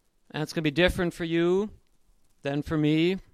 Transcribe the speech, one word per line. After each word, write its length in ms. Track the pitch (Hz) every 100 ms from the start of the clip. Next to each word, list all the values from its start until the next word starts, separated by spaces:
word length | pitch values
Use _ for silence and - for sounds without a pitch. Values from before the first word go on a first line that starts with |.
| _ _ _
And 120 | 143
it's 80 | 151
gonna 120 | -
be 80 | 151
different 420 | 143 175 180 175
for 100 | -
you 460 | 170 165 170 185 208 - _ _ _ _ _ _
than 200 | 143 143
for 160 | - 160
me, 400 | 151 156 170 190 -